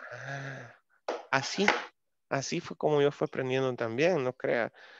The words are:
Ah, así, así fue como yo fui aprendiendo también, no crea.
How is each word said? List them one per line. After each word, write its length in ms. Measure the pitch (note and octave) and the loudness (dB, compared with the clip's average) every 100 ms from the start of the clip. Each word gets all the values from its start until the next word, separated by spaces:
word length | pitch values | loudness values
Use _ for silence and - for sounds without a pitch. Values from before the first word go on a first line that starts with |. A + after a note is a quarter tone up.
| - | -16
Ah, 640 | A#2+ C3 C#3 C3+ C3 B2 - _ _ - - - | -14 -10 -10 -10 -12 -16 -20 _ _ -6 -6 0
así, 340 | C3+ - - G#3 - - _ _ _ _ | 0 0 2 2 2 -2 _ _ _ _
así 300 | C3+ C3 E3 | -4 -2 -6
fue 160 | - E3+ | -6 -2
como 240 | D3+ D3 | 2 4
yo 100 | C#3+ | 4
fui 140 | - D#3 | 2 -2
aprendiendo 480 | - C3 C3 C3 B2 | -2 0 0 0 0
también, 480 | A#2 A#2 E3 E3+ | -2 2 2 4
no 100 | B2+ | 0
crea. 380 | - C3+ B2+ G#2+ - - - | -2 0 0 -2 -6 -20 -20